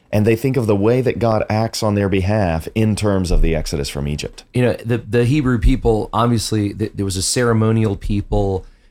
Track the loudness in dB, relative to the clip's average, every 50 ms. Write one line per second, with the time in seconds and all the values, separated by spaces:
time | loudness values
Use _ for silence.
0 | _ _ -2 2 2 2 2 2 0 -2 -2 0 0 0 0 2 2 2 2 2
1 | 0 0 -2 0 0 0 0 0 0 0 0 0 0 -2 -4 -4 -2 0 0 0
2 | 0 0 0 0 0 0 0 0 0 0 -2 -2 -4 -4 -2 0 0 0 0 0
3 | 0 0 0 0 0 2 2 4 4 4 2 0 -2 -4 -4 -4 -4 -6 -6 -6
4 | -4 -4 -4 -6 -6 -10 -12 -14 -20 _ -2 0 0 0 0 -2 -4 -4 -4 -4
5 | -4 -2 0 0 2 2 2 2 2 0 0 2 4 2 2 4 2 2 2 2
6 | -2 -2 0 0 2 2 2 0 0 -2 -2 0 0 -2 -2 -4 -6 -6 -4 -4
7 | -4 -4 -2 -4 -4 -2 0 0 2 2 2 2 2 2 2 2 2 0 -2 -2
8 | -4 -2 -2 -2 -2 -2 0 0 0 0 -2 -4 -6 -10 -20 _ _ _